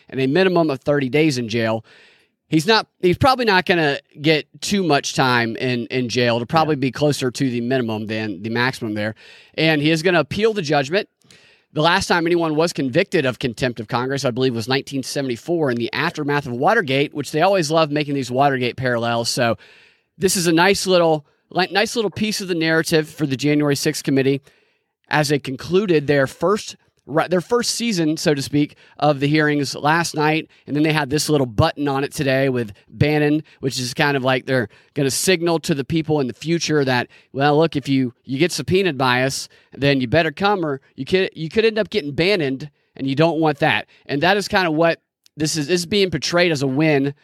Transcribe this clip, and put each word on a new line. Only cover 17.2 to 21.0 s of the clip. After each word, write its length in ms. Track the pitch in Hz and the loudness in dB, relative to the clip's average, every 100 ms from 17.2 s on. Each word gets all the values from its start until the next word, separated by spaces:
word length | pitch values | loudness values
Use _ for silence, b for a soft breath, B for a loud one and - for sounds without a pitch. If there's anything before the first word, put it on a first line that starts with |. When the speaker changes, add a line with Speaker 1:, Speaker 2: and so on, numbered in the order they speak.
| 135 | -6
Speaker 1:
they 80 | 156 | 0
always 280 | 175 196 147 | 2 2 0
love 220 | 165 156 | 0 2
making 220 | 147 143 | 0 -2
these 180 | 139 120 | -4 -2
Watergate 460 | 123 143 135 123 - | 0 2 2 -2 -2
parallels. 500 | 127 120 117 117 117 | -2 -2 0 -2 -2
So 300 | - 120 110 b b b b b _ | 0 0 0 b b b b b _
this 200 | 190 196 | 0 2
is 100 | 170 | 2
a 60 | |
nice 340 | 165 180 196 190 | 4 4 4 2
little, 380 | 185 | 4